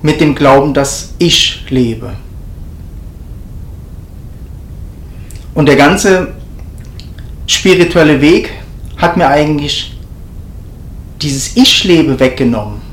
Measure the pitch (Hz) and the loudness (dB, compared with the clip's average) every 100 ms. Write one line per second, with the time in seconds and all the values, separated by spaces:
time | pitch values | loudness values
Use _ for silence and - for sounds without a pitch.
0 | 151 151 156 135 139 139 147 139 139 - | 0 2 2 4 6 6 4 2 0 -4
1 | - - 175 - - - - 131 120 113 | -10 0 2 4 2 -2 -2 0 2 0
2 | 107 98 - - - - - - - - | -8 -10 -12 -14 -14 -12 -14 -12 -14 -14
3 | - - - - - - - - - - | -14 -14 -14 -14 -14 -14 -14 -14 -14 -16
4 | - - - - - - - - - - | -16 -16 -16 -16 -16 -16 -14 -14 -14 -14
5 | - - - - - - 143 143 143 190 | -16 -16 -14 -14 -8 2 4 6 6 6
6 | 202 185 165 - - - - - - - | 4 4 2 -8 -14 -14 -14 -14 -14 -14
7 | - - - - - - 190 185 170 170 | -14 -14 -14 -12 -4 0 4 6 6 6
8 | 151 135 147 175 - - - - - - | 6 6 6 4 2 -10 -12 -12 -12 -2
9 | 175 175 151 143 151 147 147 - - - | 0 2 4 4 2 0 -2 -6 -8 -12
10 | - - - - - - - - - - | -14 -16 -14 -14 -14 -14 -14 -16 -14 -14
11 | - - 147 135 - - 269 - 196 170 | -14 -6 -4 -4 -2 4 4 4 4 4
12 | 143 127 131 127 123 110 104 110 - | 4 4 2 4 2 2 -4 -10 -12